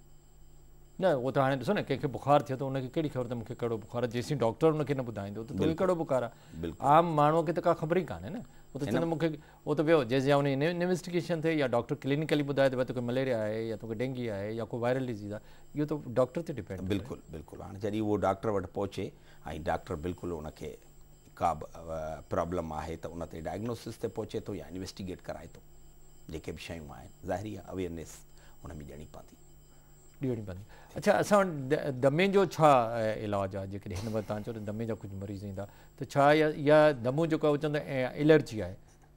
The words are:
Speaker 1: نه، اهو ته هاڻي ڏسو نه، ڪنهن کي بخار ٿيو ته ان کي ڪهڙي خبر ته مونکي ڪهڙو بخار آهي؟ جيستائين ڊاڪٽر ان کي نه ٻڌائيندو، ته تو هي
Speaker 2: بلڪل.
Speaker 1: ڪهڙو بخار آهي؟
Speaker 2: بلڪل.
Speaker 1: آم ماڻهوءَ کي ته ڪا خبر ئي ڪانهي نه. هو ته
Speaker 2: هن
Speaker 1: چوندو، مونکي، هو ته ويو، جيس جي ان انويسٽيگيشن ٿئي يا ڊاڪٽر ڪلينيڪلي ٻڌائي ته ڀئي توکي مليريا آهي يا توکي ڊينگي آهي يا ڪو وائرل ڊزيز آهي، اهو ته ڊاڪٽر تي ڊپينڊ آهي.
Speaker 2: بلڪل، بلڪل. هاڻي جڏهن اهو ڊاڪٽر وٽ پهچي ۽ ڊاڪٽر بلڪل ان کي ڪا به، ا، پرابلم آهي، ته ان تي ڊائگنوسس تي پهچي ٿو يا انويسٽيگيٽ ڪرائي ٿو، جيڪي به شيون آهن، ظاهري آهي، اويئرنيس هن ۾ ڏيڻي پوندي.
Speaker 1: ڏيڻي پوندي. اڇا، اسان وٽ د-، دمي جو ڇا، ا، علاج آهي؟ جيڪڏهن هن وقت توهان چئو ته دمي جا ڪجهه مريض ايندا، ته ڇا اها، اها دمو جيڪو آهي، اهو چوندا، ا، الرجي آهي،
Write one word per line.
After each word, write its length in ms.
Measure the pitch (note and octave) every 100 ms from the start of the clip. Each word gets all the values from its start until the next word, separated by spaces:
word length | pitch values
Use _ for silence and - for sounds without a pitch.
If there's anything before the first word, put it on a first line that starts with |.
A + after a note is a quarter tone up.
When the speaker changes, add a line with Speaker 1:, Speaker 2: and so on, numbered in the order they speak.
| - - - - - - - - - -
Speaker 1:
نه، 80 | F3+
اهو 240 | C#3 C3
ته 100 | C#3
هاڻي 140 | C3+ C3+
ڏسو 180 | A#2+
نه، 80 | G#3
ڪنهن 180 | B2 C3
کي 80 | D3
بخار 320 | A#2 C3+ D3
ٿيو 180 | C#3+ C3
ته 80 | C3+
ان 160 | C3+
کي 80 | B2+
ڪهڙي 200 | E3+ D3+
خبر 140 | B2+ A#2+
ته 80 | A#2+
مونکي 200 | G#2 A#2+
ڪهڙو 220 | A#2 A2+
بخار 260 | - A#2+
آهي؟ 80 | A#2+
جيستائين 280 | A#2+ A#2 C#3+
ڊاڪٽر 280 | A#2 - D#3+
ان 180 | D#3 D3
کي 80 |
نه 100 | C3+
ٻڌائيندو، 400 | A#2+ G#2 G2+ G#2
ته 40 | A2+
تو 60 |
هي 60 | F#2+
Speaker 2:
بلڪل. 180 | D3+ D#3+
Speaker 1:
ڪهڙو 180 | F#3 E3+
بخار 260 | C#3 B2+
آهي؟ 400 | A#2 - - D#2+
Speaker 2:
بلڪل. 140 | E2 -
Speaker 1:
آم 260 | C3+ D#3 F3
ماڻهوءَ 400 | D3+ D3 E3 D#3+
کي 60 |
ته 100 | D#3
ڪا 120 | F3
خبر 220 | - D#3 F3
ئي 80 |
ڪانهي 260 | D#3 F2 G2
نه. 100 | A3
هو 400 | - - - C3
ته 80 | C#3+
Speaker 2:
هن 80 | -
Speaker 1:
چوندو، 100 | E3
مونکي، 220 | D#3 E3 D3 - - -
هو 80 | D3+
ته 80 |
ويو، 200 | D3+ D#3+
جيس 200 | A2+ C3+
جي 80 | C3+
ان 160 | C#3+ C#3+ C3+
انويسٽيگيشن 800 | D#3+ F3 F3+ F#3 F3+ F3 D#3+ E3
ٿئي 180 | D#3+ D#3+
يا 80 | C3
ڊاڪٽر 280 | A#2+ - C#3+
ڪلينيڪلي 480 | C3 C#3+ D#3 D#3
ٻڌائي 260 | C#3+ C3+ C3+
ته 60 | B2+
ڀئي 100 | B2+
توکي 140 | B2+
مليريا 380 | A#2+ B2+ C3 A2+
آهي 260 | G#2+ A2 A2+
يا 60 | G#2+
توکي 200 | A2+ A2
ڊينگي 340 | C3 B2+ A#2+
آهي 260 | G2 G#2 A2+
يا 100 | A2
ڪو 140 | B2
وائرل 280 | A#2+ C3 B2+
ڊزيز 260 | G#2 G#2
آهي، 80 | G#2 - - - C#3+
اهو 100 | D3+
ته 100 | D3+ B2+
ڊاڪٽر 280 | A#2 B2+ E3+
تي 120 | E3
ڊپينڊ 260 | B2+ F#2 F#2+
آهي. 100 | F#2+
Speaker 2:
بلڪل، 260 | G2 - - -
بلڪل. 300 | D#2 - -
هاڻي 180 | F2 G2
جڏهن 220 | G#2 G#2+
اهو 160 | G#2+ G#2
ڊاڪٽر 320 | F#2+ F#2+ A2+
وٽ 160 | G2 F#2
پهچي ۽ 360 | G2+ G2 - G2 - - - - D#2
ڊاڪٽر 320 | D#2 D#2+ - D#2+
بلڪل 360 | F2 F2 F2
ان 140 | D#2+ D2+ -
کي 200 | D2+ - - - - - -
ڪا 200 | - F2
به، 140 | D#2+ -
ا، 480 | E2+ E2 D#2+ D#2 D2+ -
پرابلم 440 | F#2+ E2+ F2 E2
آهي، 220 | D#2 D#2+ E2
ته 140 | E2
ان 140 | E2 D#2
تي 100 | E2
ڊائگنوسس 560 | E2 F#2 A#2 A2+ - -
تي 100 | A2
پهچي 320 | - G#2+ A2
ٿو 160 | A2 F#2+
يا 100 | D2
انويسٽيگيٽ 560 | F2+ F#2+ - F#2 E2
ڪرائي 240 | - D2+ E2
ٿو، 60 | - - - - - - - -
جيڪي 200 | D#2 -
به 60 | E2
شيون 340 | - E2+ D2
آهن، 160 | B1 C#2 - F2+
ظاهري 320 | F#2 G#2+ F#2+
آهي، 80 | -
اويئرنيس 480 | F#2 F2 E2 D#2 - - - - - -
هن ۾ 60 | D2+ C#2+
ڏيڻي 180 | D2 D#2
پوندي. 240 | - - - - - - - - - - -
Speaker 1:
ڏيڻي 200 | C3+ A2+ G2+
پوندي. 180 | F#2 G#2+ - - D3
اڇا، 220 | G3+ -
اسان 220 | D3+ G3+
وٽ 320 | F#3+ D3 C3
د-، 320 | D3+ - B2
دمي 240 | C3+ D3+ G3
جو 180 | G3 F#3
ڇا، 220 | - D#3
ا، 460 | C3 A2+ A#2 A2 G#2+ G#2+
علاج 300 | G2+ G2 G2
آهي؟ 120 | G2
جيڪڏهن 400 | G2+ G2+ F#2+ A2+
هن 60 |
وقت 140 | A2 G2
توهان 160 | G#2+
چئو 100 | G#2+
ته 60 | A2
دمي 260 | G#2 G#2+ A2+
جا 80 |
ڪجهه 260 | G#2+ G2+ G2
مريض 220 | G2 G2
ايندا، 220 | G2+ F#2+ G2+ - - -
ته 80 | B2
ڇا 260 | C#3+ C#3+
اها، 160 | D#3 D#3
اها 440 | D3+ C#3+ D3+ D3+
دمو 340 | C3 A#2 C#3+ E3
جيڪو 220 | D#3+ D3+
آهي، 60 |
اهو 40 | D3
چوندا، 220 | D#3 D3
ا، 420 | - C3+ B2+ -
الرجي 400 | D3+ D#3 A#2 G#2+
آهي، 140 | F2+ - - - -